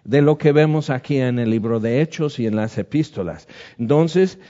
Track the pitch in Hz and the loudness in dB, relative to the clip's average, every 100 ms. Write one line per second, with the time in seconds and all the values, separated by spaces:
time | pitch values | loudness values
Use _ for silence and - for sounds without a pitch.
0 | 104 139 147 151 151 147 156 156 151 127 | -2 2 2 2 2 4 2 0 -2 -6
1 | - 139 127 123 117 113 113 117 113 123 | -4 -2 0 0 0 0 -2 -2 0 0
2 | 160 165 151 - 113 107 110 - 98 147 | 0 -2 -6 -4 -4 -2 -4 -6 -4 -2
3 | 151 - 87 78 - - - - 117 147 | -4 -6 -8 -10 -16 -20 -20 -8 0 2
4 | 165 175 190 - | 2 2 0 -2